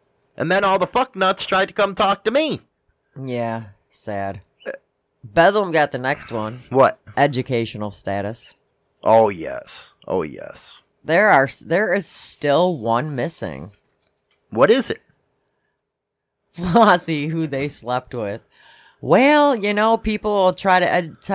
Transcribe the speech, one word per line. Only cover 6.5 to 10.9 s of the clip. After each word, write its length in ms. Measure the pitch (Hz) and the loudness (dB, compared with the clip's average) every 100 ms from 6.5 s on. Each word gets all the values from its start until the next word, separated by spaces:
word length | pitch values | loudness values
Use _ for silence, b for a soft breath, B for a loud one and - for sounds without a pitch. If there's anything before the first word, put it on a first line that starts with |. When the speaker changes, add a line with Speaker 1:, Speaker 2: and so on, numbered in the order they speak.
| 123 - | -10 -2
Speaker 1:
What? 280 | 127 120 - - - | 4 4 2 -6 0
Speaker 2:
Educational 720 | 143 127 123 120 113 107 107 | 0 0 -2 -2 -2 -6 -10
status. 640 | - - 98 101 113 - _ _ _ _ _ | -8 -6 -4 -6 -8 -16 _ _ _ _ _
Speaker 1:
Oh, 240 | - 113 107 | 4 6 4
yes. 640 | 90 73 62 - - - _ - | 0 -8 -10 -14 -18 -20 _ -6
Oh, 140 | 92 | -4
yes. 500 | 78 50 50 - - - _ | -4 -10 -16 -18 -20 -20 _